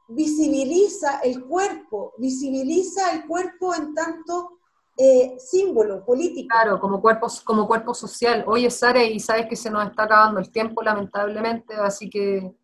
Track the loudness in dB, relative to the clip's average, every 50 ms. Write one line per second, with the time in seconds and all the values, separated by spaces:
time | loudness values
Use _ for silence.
0 | _ -8 -4 -2 -2 0 0 2 2 2 2 0 0 2 2 4 4 2 2 -2
1 | -4 -2 -2 0 -2 -2 -2 -4 -6 -4 -2 -2 0 -2 -4 -8 -10 _ -10 -8
2 | -8 -10 -8 -6 -4 -4 -4 -4 -4 -4 -4 -4 -2 0 0 0 0 0 -2 -2
3 | 0 0 -2 -4 -4 -4 -4 -4 -4 -6 -6 -6 -4 -4 -2 -4 -6 -6 -4 -4
4 | -4 -4 -6 -10 -8 -6 -6 -6 -6 -8 -14 _ _ _ _ _ _ _ _ 6
5 | 6 8 8 8 6 4 -2 -10 -4 0 2 2 2 2 2 2 2 2 -2 -4
6 | 0 0 0 2 0 -2 -4 -8 -4 0 2 2 4 2 2 0 0 -2 0 2
7 | 4 2 2 2 -2 -6 -6 -8 -4 -2 0 0 2 2 0 0 -2 -6 -8 -8
8 | -12 -14 -6 -2 0 0 0 0 0 0 0 2 2 0 0 2 2 4 4 4
9 | 2 2 0 -4 -2 -2 -2 -2 -2 -4 -6 -8 -6 -4 -4 -4 -4 -4 -2 -2
10 | 2 4 6 6 6 6 4 -2 -4 -4 -4 -4 -4 -2 -4 -2 -2 0 -2 -2
11 | -4 -6 -4 -4 -4 -4 -4 -4 -4 -4 -4 -6 -8 -8 -4 -2 -2 -2 -4 -6
12 | -10 -8 -4 -2 -2 -2 -2 -2 -4 -8 -14 _